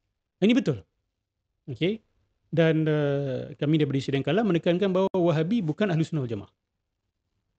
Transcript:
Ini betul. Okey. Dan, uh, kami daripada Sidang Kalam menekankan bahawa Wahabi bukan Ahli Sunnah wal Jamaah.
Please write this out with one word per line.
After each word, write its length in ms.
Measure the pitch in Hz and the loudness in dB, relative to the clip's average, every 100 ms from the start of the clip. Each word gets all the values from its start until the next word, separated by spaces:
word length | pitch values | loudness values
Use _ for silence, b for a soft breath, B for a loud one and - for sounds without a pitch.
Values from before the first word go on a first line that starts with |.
| _ _ _ - | _ _ _ 0
Ini 160 | 208 247 | 2 4
betul. 240 | - 110 - _ _ _ _ _ _ _ - | 2 -4 -8 _ _ _ _ _ _ _ -14
Okey. 320 | 117 170 220 _ _ _ _ _ | -4 -4 -4 _ _ _ _ _
Dan, 400 | 160 160 156 156 | 2 2 2 0
uh, 640 | 151 143 139 139 127 123 - | 0 0 -2 -4 -6 -10 -4
kami 160 | 147 156 | 0 2
daripada 240 | 143 135 | 2 -2
Sidang 240 | 135 135 | -2 -2
Kalam 240 | 135 180 220 | 0 0 2
menekankan 480 | 170 180 175 202 185 | 0 0 0 2 0
bahawa 160 | 190 | 0
Wahabi 480 | 190 170 151 160 240 | 2 2 2 0 -2
bukan 320 | 160 147 214 | -2 -2 0
Ahli 160 | 156 160 | 0 0
Sunnah 160 | 160 | -2
wal 80 | 123 | -4
Jamaah. 200 | 104 101 _ _ _ _ _ _ _ _ _ _ | -6 -10 _ _ _ _ _ _ _ _ _ _